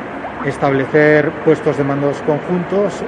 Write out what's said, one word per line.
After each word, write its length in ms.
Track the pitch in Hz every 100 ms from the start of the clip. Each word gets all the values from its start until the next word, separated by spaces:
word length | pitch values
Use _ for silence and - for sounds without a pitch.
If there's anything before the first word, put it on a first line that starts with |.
| - - - - 131
establecer 840 | - 143 135 131 151 151 151 147 - -
puestos 320 | 151 156 135
de 80 | 139
mandos 360 | 139 143 135
conjuntos 760 | - 147 - 180 170 190 202 -